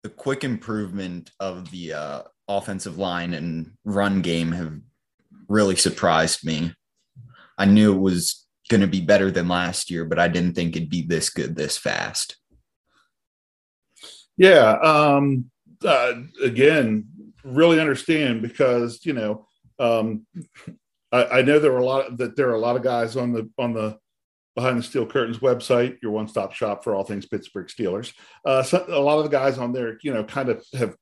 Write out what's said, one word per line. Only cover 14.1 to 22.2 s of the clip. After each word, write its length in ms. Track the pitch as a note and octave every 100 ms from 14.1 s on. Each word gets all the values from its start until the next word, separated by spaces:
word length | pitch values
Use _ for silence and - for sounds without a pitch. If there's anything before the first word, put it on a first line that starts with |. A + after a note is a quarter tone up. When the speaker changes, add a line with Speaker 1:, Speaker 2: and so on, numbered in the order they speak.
| - _ -
Speaker 2:
Yeah, 360 | F#3+ E3 A2
um, 760 | A2 D#3+ D3+ D3+ C#3+ C#3+ C3+ B2 _ _ _
uh, 300 | G#3 C3+ B2 A#2 C#3 -
again, 680 | C3+ A2+ C#3 D#3 A#2 G#2+ G#2+ - - _
really 380 | C3+ B2+ E3 D#3+
understand 600 | D#3 C3+ - D#3 C#3 A2+
because, 640 | A#2 - C3 A#2+ A#2+ A#2
you 80 | E3+
know, 340 | C3 G#2+ G#2+ _ _ _ -
um, 480 | A#2 A#2 A2+ A2 _ F3 E3+ - - - _ _ _
I, 140 | B2
I 180 | A#2 B2
know 160 | C3 D3+
there 140 | D3
were 60 | B2+
a 60 |
lot, 320 | B2+ C3+ C3+
that 180 | A#2+